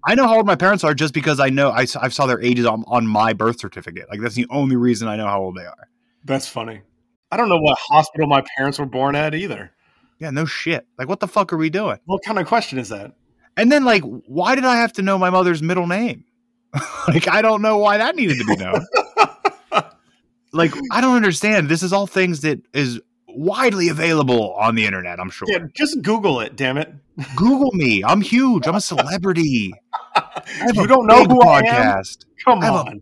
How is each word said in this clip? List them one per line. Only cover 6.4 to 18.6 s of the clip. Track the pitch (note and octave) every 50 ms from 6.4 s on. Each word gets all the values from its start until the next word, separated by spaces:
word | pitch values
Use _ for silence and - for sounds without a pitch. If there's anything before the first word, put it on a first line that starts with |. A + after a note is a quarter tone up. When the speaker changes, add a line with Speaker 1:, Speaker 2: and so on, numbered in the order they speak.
| C3+ -
Speaker 2:
funny. | - - A2+ A2+ A2 G2 - _ _ _ _ _ _ _ _ _
I | - F#3
don't | A#3+ A3
know | F3+ E3
what | D3+ D3+ C3+ -
hospital | - - C#3+ D#3 D#3 - _ D3+ D#3 C#3
my | C#3+ C#3 C3+ - - -
parents | C3+ C#3 C3+ -
were | D3 C3+
born | B2+ B2+ C3 C#3 C#3+
at | D3 D3+ D#3 D3+
either. | D#3 F#3 G3 B2+ G2+ G2+ F2+ _ _ _ _ _ _ _ _ _ _
Speaker 1:
Yeah, | D#3+ D#3+
no | C3+ C#3+ D#3+
shit. | D3+ - - - D#3+ E3 C#3 - _ _ -
Like, | B2+ B2+
what | F#3+ G3
the | - F#3+
fuck | - G#3+ G3 - -
are | D#3+
we | D#3 E3
doing? | D#3 F#3+ G#3+ F#3 A#2 - _
Speaker 2:
What | - F#3 F#3+ -
kind | - A3 G3+
of | F3 -
question | - G#3+ - - - C3
is | A#2+ G2+
that? | A2+ G2+ G2+ A#2+ - _ _ _ _ _ _ _ _ -
Speaker 1:
And | G#3+ A#3
then, | C#4+ D4 C4+
like, | B3+ A3+ G3+ D3+
why | A#2+ G#2+ B2 - - B2 D#3 F3+ G#3 B3+
did | C4+ B3+
I | B3+ B3
have | A#3 A#3 A3+ A#3
to | -
know | F#3+ F#3+ G3 F#3+
my | F#3 F3+
mother's | F3+ F#3 F#3 F3+ F3 D#3+
middle | D3+ D#3+ F3+ F#3 F3 E3+
name? | F3 G3 A#3 A#3+ E3+ - _ _ _ _ _ _ _ _ _ _ _
<laughs> | C#3+ - - - - - -
Like, | D#3+ E3 E3 -
I | E3 G#3
don't | A3 A3+ A3 G#3
know | G#3 A3 A3 G#3
why | G#3 G#3 G3+ G#3
that | A3 C4+ E4+
needed | F4 B3+ F#3+ C#3+ B2
to | A2+
be | G#2+ -
known. | -